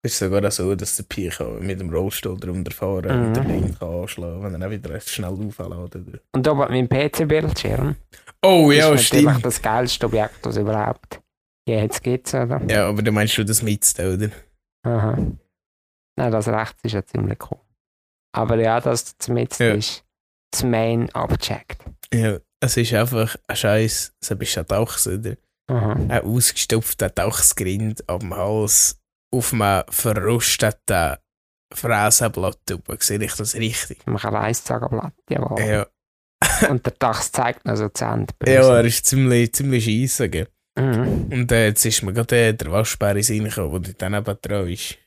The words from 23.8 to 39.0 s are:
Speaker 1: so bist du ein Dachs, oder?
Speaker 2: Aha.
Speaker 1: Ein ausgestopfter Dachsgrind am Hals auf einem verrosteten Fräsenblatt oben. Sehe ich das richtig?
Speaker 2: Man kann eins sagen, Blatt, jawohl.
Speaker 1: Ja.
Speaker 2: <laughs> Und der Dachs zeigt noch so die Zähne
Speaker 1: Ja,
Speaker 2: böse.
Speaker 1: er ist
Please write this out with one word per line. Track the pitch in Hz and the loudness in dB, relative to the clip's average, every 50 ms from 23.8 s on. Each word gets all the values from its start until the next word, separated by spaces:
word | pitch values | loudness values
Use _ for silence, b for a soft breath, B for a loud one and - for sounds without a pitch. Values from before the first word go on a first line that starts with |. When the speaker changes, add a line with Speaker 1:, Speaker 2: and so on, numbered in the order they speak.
| 110 113 - - - - _ _ | 2 2 0 -4 -6 -8 _ _
Speaker 1:
so | - - 107 | -8 -6 -6
bist | 98 101 - - | -6 -4 -4 -4
du | 92 | -4
ein | 82 | -2
Dachs, | - 98 101 117 - - - - - | -2 0 -2 0 -2 -2 -4 -2 -2
oder? | 90 101 113 101 - - _ _ _ _ _ - | -2 -4 -6 -8 -8 -10 _ _ _ _ _ -2
Speaker 2:
Aha. | 127 120 104 107 110 | -2 0 0 0 0
Speaker 1:
Ein | - - - 120 117 | 0 0 0 0 -2
ausgestopfter | - 95 113 123 120 - - - - - 113 113 113 - - - 101 92 | 0 0 0 2 2 0 0 -2 -2 0 0 0 0 -2 -4 -2 -4 -2
Dachsgrind | - - 90 101 - - - - - - 98 92 95 101 110 110 107 - - - | -2 -2 -2 -2 0 2 2 2 2 0 -2 -2 -2 -2 -2 -4 -4 -6 -6 -6
am | 87 90 107 90 90 | -6 -6 -6 -6 -4
Hals | 101 92 101 107 110 107 95 - - - - - _ _ _ _ _ _ _ - | -4 -2 -2 0 0 0 2 2 4 2 2 0 _ _ _ _ _ _ _ -2
auf | 127 117 - - | -2 -2 0 0
einem | 113 104 101 98 92 - - | 2 2 4 4 2 0 -2
verrosteten | - - - 117 107 107 95 104 117 117 - - - - - 107 - _ _ - 101 90 82 71 69 - _ _ _ _ _ _ _ _ _ _ - | -4 -2 0 0 0 0 0 0 0 2 2 0 0 2 0 0 0 _ _ 0 0 2 2 0 -2 -6 _ _ _ _ _ _ _ _ _ _ -12
Fräsenblatt | - - 120 113 104 104 107 - - 123 110 - - 92 95 - _ _ - | -6 -2 0 0 2 4 4 4 2 2 0 -2 -2 -4 -4 -4 _ _ -8
oben. | 95 85 - - - - | -8 -8 -8 -12 -8 -4
Sehe | - - 104 101 | -4 -2 -2 -2
ich | 104 110 - | -4 -4 -6
das | - 107 110 - | -6 -6 -6 -4
richtig? | 117 113 110 113 - - - - _ _ | -2 -4 -4 -4 -6 -8 -8 -12 _ _
Speaker 2:
Man | - 120 101 | -6 -6 -4
kann | - 107 104 | -4 -4 -2
eins | 107 104 110 120 - - | -2 -2 -2 -2 -4 -4
sagen, | - 123 117 120 - | -4 -4 -4 -2 -4
Blatt, | - 110 - - - _ _ _ | -4 -4 -6 -8 -14 _ _ _
jawohl. | - - 123 - 110 107 | -4 -4 -2 -2 -2 -2
Speaker 1:
Ja. | 110 107 107 104 101 _ _ _ _ _ _ _ _ _ _ _ | 0 0 0 -2 -2 _ _ _ _ _ _ _ _ _ _ _
Speaker 2:
<laughs> | - - - - - - | -2 0 2 2 2 2
Und | 139 120 - | 2 0 0
der | 123 - _ | -4 -2 _
Dachs | 135 120 110 - - - | 0 0 0 0 -4 -4
zeigt | - - 123 120 123 - _ | -2 -2 -2 -2 -2 -4 _
noch | - 110 | -4 -2
so | 107 107 101 | -2 -2 -4
die | _ | _
Zähne | - 127 110 113 113 107 - - _ - | -4 -4 -2 -2 -2 -4 -4 -6 _ 2
Speaker 1:
Ja, | 127 131 131 | 6 8 8
Speaker 2:
böse. | 131 131 123 | 10 10 8
Speaker 1:
er | 117 117 | 8 6
ist | 117 110 - | 4 2 2